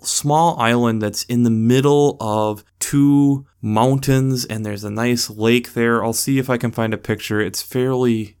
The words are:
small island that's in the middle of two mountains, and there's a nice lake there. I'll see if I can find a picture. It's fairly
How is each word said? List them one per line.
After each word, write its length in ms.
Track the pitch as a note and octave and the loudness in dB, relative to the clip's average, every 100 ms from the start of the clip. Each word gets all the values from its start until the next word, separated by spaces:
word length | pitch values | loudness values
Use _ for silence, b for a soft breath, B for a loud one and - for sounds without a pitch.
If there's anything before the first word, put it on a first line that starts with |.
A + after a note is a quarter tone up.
small 580 | - - D3 D3+ E3+ - | -8 -4 0 2 2 2
island 420 | A2+ A#2+ A#2 A2 | 0 2 2 0
that's 220 | G#2+ G2+ - | -2 -6 -4
in 180 | A#2+ | 0
the 60 | A#2+ | 2
middle 680 | A2+ A2+ B2+ C#3+ D3 D3 C#3+ | 2 4 4 4 4 2 0
of 440 | A2+ G#2+ G#2+ G#2 - _ | -2 -2 -2 -4 -12 _
two 680 | - C#3+ C#3+ C#3+ C#3+ C#3 - _ | -2 2 4 4 4 2 -4 _
mountains, 840 | G#2+ G#2+ B2+ C3+ C3+ C3 C3 B2+ - | -2 2 2 2 2 2 2 -2 -4
and 200 | A2 G#2 | -8 -6
there's 180 | G2+ | -8
a 60 | G#2 | -8
nice 400 | G#2 A#2+ A#2+ - | -4 -2 -2 -4
lake 440 | G#2+ A2 B2 A#2+ | -2 2 2 0
there. 300 | - A#2 A#2 | -2 0 0
I'll 100 | A2 | -2
see 260 | A2 - C3+ | -4 -2 -2
if 100 | C3 | 0
I 80 | B2 | -2
can 140 | A#2+ | -2
find 220 | A#2 A2+ | -2 -4
a 40 | G#2+ | -4
picture. 440 | - G#2+ - G#2+ | -4 -6 -4 -4
It's 200 | G2 - | -4 -8
fairly 760 | - B2+ B2+ B2+ B2+ A2+ G#2 - | -6 -4 -2 0 0 0 -4 -14